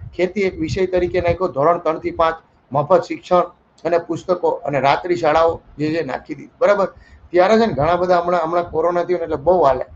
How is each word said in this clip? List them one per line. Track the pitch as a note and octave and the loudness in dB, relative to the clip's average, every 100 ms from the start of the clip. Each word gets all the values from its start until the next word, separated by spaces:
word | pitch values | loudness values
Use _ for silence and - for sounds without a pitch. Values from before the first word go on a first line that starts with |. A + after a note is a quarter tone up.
| - - | -10 -4
ખેતી | F3+ G#3 | -2 -2
એક | F#3 D#3 | -4 -4
વિષય | D#3+ F#3+ F#3 | -4 -2 -2
તરીકે | F3+ F3 F3+ | 0 -2 0
નાખ્યો. | E3+ E3+ F#3 | 0 0 -2
ધોરણ | B2+ D#3 F3 | 0 2 2
ત્રણ | D#3 E3+ | -2 -4
થી | E3+ | -4
પાંચ | - E3 D#3+ _ _ _ | -2 -2 -2 _ _ _
મફત | C#3 C#3+ F3 | -4 2 2
શિક્ષણ | E3+ D#3+ - F3+ F3 - _ _ | 0 -8 0 0 0 -6 _ _
અને | E3 E3+ | -2 -2
પુસ્તકો | E3+ D#3+ - F3+ E3 | -2 -6 -4 -2 -2
અને | - - C#3+ | -2 -4 0
રાત્રિ | C3+ D#3+ F3+ E3+ | 2 2 0 -2
શાળાઓ | D#3 D#3 E3 C#3 - C#3 | 2 2 2 0 -10 -6
જે, | D3+ | -4
જે | E3 | -4
નાખી | C#3 C#3+ - | -4 -8 -10
દીધી, | C#3+ - - | -16 -16 0
બરાબર? | F3+ G3+ F#3 - - - - | 2 2 0 -6 -20 -20 -2
ત્યારે | F3 F#3+ | 2 4
છે | A3+ A3+ | 4 2
ને | |
ઘણા | C3+ D#3 F3 | 0 0 0
બધા | F3+ F3 | 2 0
હમણાં, | E3+ F3 | 2 0
હમણાં | D#3+ F3 E3+ | 0 -2 -2
કોરોના | D#3 E3+ F3 | -2 0 0
થયો | E3+ F3 | -2 -2
ને | |
એટલે | D#3+ D3 | -4 -2
બહુ | D3+ F3+ | 2 4
હાલે | C#3 B2+ - | 4 2 -4